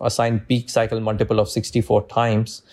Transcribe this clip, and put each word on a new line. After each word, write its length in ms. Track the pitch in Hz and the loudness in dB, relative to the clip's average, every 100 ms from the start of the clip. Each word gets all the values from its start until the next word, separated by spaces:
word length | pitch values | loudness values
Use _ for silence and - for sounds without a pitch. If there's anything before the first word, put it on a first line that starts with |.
assigned 480 | 117 - 117 113 - | -2 0 0 0 0
peak 220 | 123 - | -2 0
cycle 280 | 120 113 113 | -2 0 -2
multiple 400 | 110 107 110 110 | -2 -2 0 0
of 120 | 101 | 0
sixty-four 560 | 110 - 120 - 107 - | -2 -2 -2 2 0 0
times, 560 | 117 117 107 113 - - | 0 2 2 -2 -6 -20